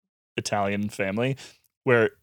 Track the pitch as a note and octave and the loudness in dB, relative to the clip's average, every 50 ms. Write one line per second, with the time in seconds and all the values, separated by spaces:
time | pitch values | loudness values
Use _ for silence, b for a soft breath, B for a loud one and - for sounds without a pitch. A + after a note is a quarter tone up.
0 | _ _ _ _ _ _ _ - - - A2 G#2 G2 G2+ G2+ G2+ G#2 G#2 - - | _ _ _ _ _ _ _ -8 -6 -4 -4 -2 -2 -2 -2 -4 -4 -6 -6 -6
1 | G2+ F#2+ G2 A2+ A#2+ C3 C3+ B B B B B B B _ _ _ C3 B2 A#2 | -6 -4 -2 -2 -4 -4 -4 B B B B B B B _ _ _ 4 4 6
2 | A2 G#2 - _ | 4 4 0 _